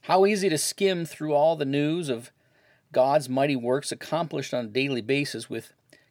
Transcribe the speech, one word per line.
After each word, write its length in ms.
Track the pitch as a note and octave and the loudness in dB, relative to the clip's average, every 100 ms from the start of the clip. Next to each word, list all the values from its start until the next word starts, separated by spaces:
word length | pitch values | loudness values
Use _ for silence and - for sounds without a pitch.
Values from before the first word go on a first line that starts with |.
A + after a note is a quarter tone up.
How 240 | - F3+ G3 | 2 4 4
easy 200 | G#3+ F#3+ | 4 0
to 80 | D#3 | 0
skim 460 | - - G3 F3+ E3 | -2 0 0 0 -6
through 280 | - D#3 | -8 0
all 220 | D3 D#3 D#3+ | 2 2 2
the 100 | C#3 | 0
news 420 | C#3+ D3 E3+ D3+ | 0 0 -2 -2
of 240 | A2+ - _ _ _ _ _ _ | -6 -6 _ _ _ _ _ _
God's 360 | B2 C3 D3+ C3 | 2 4 4 2
mighty 280 | C3 C#3+ C3+ | 0 2 0
works 360 | A#2+ C3 - | 0 0 -2
accomplished 600 | - - D#3 E3+ D3+ C3+ | -10 -4 -4 -2 -6 -4
on 120 | B2 A2+ | -6 -2
a 20 | |
daily 340 | A2 C#3 B2+ | -2 -2 -2
basis 480 | A2 C#3 C#3 A#2 A2+ | 0 -2 -2 -8 -8
with 240 | A2 - _ _ - _ | -10 -10 _ _ -20 _